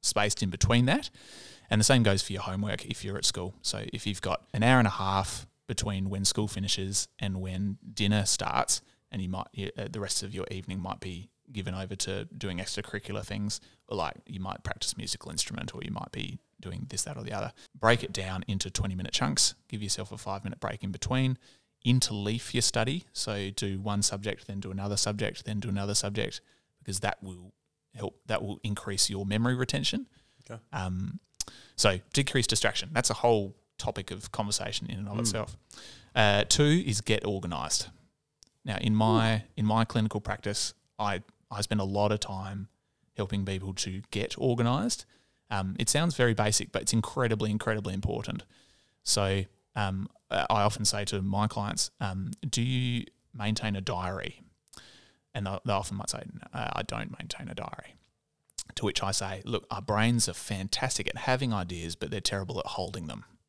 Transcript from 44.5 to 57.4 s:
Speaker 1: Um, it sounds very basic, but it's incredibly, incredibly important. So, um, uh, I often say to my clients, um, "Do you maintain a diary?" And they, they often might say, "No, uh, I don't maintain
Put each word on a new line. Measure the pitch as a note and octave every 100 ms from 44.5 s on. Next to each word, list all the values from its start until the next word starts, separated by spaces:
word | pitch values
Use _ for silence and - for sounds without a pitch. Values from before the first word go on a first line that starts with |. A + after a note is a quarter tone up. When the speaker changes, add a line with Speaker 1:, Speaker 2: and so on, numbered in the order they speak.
| A#2+ A#2+ C3+ A3+ - - _ _ _ _
Speaker 1:
Um, | G#2 F#2+ F#2
it | A2+
sounds | D3 E3+ C#3+
very | B2
basic, | A2 G#2+ G#2 -
but | G2
it's | -
incredibly, | A2+ - - A#2+ A2 A2
incredibly | G#2+ - G#2+ G#2
important. | F#2+ G2+ A2 G#2+ - - _ _ _ _ _
So, | - - G2 G2 F#2+ _ _ -
um, | G2+ F#2+ - _ _
uh, | G2 C#2
I | G#2+
often | G#2 G#2+
say | G#2 G#2 G2+
to | G2+
my | F#2+ G2 G#2+
clients, | - G2+ - - _
um, | G2+ F#2+ A#2+ - -
"Do | -
you | A#2+ B2+ B2+ A#2+ - _ _
maintain | - G#2+ G#2+ A2 G2
a |
diary?" | F#2+ F2+ F#2 F#2+ - - - _ _ - - - - _ _
And | G#2+ G2
they, | F#2+
they | -
often | G2+ G2 G2
might | -
say, | - -
"No, | - - -
uh, | - -
I |
don't | - - - -
maintain | - -